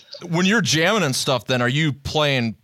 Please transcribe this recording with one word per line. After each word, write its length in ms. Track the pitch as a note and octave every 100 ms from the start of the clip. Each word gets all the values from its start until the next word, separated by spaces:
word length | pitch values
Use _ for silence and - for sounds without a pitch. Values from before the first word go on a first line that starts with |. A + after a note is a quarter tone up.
| - - F3
when 160 | E3 F#3+
you're 160 | A3+
jamming 420 | C#3+ D3 E3+ A3
and 100 | D3+ B2
stuff, 300 | D3+ B2+ -
then 140 | B2+
are 60 | A#2+
you 220 | C#3+ D#3+
playing 640 | C#3 - D#3 D3 C3+ A2+ G2